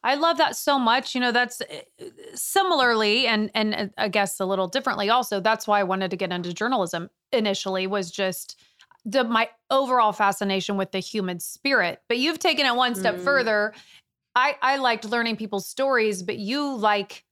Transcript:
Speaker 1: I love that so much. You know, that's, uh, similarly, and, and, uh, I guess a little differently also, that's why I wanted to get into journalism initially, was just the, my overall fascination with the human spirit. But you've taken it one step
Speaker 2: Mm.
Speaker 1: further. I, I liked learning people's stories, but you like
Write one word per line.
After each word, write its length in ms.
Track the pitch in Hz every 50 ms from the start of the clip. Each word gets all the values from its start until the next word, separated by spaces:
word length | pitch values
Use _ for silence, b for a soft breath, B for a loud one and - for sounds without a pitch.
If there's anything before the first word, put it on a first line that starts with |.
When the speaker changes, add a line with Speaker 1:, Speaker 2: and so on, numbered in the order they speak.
| -
Speaker 1:
I 100 | 233 269
love 220 | 285 320 339 330 294
that 180 | 320 294 -
so 220 | - - 302 285 269
much. 360 | 247 226 233 262 - - -
You 60 | 254
know, 120 | 247 247
that's, 280 | 233 240 247 240 - -
uh, 180 | - - - 147 - _ _ _ - - - - - - -
similarly, 920 | - - - - 392 392 370 349 285 254 240 233 220 220 208 208 247 262
and, 240 | 233 226 214 214 208 _
and, 200 | 226 220 214 214
uh, 120 | - 214 196 _
I 120 | - 220 208
guess 320 | 170 214 202 196 - -
a 40 | 196
little 240 | 185 196 196 190 180
differently 400 | - 269 - 254 196 - 202 202
also, 300 | 226 254 233 - 214 196
that's 260 | 180 220 220 214 -
why 140 | - 208 202
I 40 | 196
wanted 260 | 180 190 190 190 180
to 60 | 185
get 160 | 180 190 180
into 200 | 180 180 175 175
journalism 560 | 175 - 214 240 262 226 185 165 - 170 170 - _ _ _ _
initially, 540 | - 220 220 208 190 - - 196 190 185 185
was 240 | 190 202 202 190 170
just 460 | - - 196 190 185 - - - - b b b b b b b b b _
the, 200 | 220 196 269 247
my 240 | 226 233 220 226 - - _ _ _
overall 420 | 254 269 277 247 254 247 226 214
fascination 640 | 202 - 208 196 190 - 208 196 190 190 175 - 202
with 160 | 196 196 -
the 60 | - 190
human 400 | 180 - - 214 196 185 180 170
spirit. 600 | - - - - _ 277 277 233 180 170 143 - _ _
But 100 | 233 247
you've 200 | 254 320 320 311
taken 280 | - 359 311 302 285
it 100 | 262 240
one 180 | 247 254 247 240
step 220 | 190 190 226 185
Speaker 2:
Mm. 80 | 180 180
Speaker 1:
further. 500 | 269 285 269 240 220 214 208 208 214 214 B B B B B B _ _ _ _ _ _
I, 220 | 247 254 285 277 -
I 140 | - 262 269
liked 280 | 277 262 247 226 220 226
learning 320 | 214 233 240 233 233 220
people's 300 | - 220 208 214 196 190
stories, 560 | - - - 269 269 262 240 220 214 208 185
but 140 | 180 185 -
you 400 | 220 208 196 254 294 294 277 269
like 480 | 226 202 214 208 202 196 - - - _ _